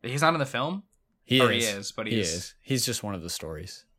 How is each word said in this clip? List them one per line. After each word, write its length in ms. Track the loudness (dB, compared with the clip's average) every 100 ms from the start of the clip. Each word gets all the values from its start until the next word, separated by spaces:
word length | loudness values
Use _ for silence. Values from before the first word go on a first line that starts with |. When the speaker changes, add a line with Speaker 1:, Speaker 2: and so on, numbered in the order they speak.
Speaker 1:
He's 180 | -4 2
not 120 | 4
in 60 | 4
the 40 | 0
film? 360 | -2 -2 -4 -10 _ _ _
Speaker 2:
He 160 | _ 6
Speaker 1:
Or 120 | 6
Speaker 2:
is. 120 | 6
Speaker 1:
he 60 | 2
is, 220 | 0 -6
but 160 | -8 -2
Speaker 2:
He 80 | 0
Speaker 1:
he's 160 | 0
Speaker 2:
is. 200 | -2 -8 -16
He's 240 | -4 -2
just 200 | 0 -2
one 100 | -4
of 80 | -6
the 80 | -6
stories. 540 | -8 -8 -10 -12 -16 _